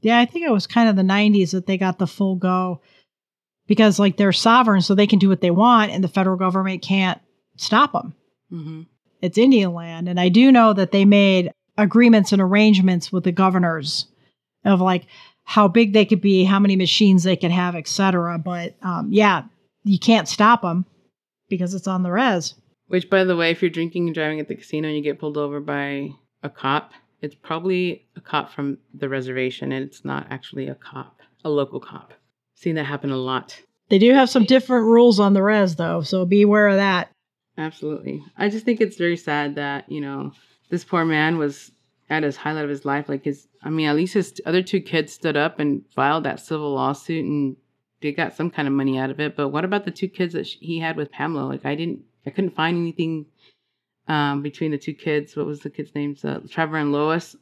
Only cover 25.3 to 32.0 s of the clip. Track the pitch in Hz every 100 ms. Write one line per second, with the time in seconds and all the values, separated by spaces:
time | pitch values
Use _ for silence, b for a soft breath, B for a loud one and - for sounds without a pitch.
25.3 | 147 147 147 147 143 139 139 139 139 _
26.3 | _ 143 - 135 147 - _ _ _ 151
27.3 | _ - 160 175 185 180 - _ - -
28.3 | 151 - - 143 139 _ - 139 135 127
29.3 | 131 127 127 135 135 139 - 143 139 143
30.3 | 135 - 143 135 131 - 135 131 _ _
31.3 | _ 156 147 139 - - -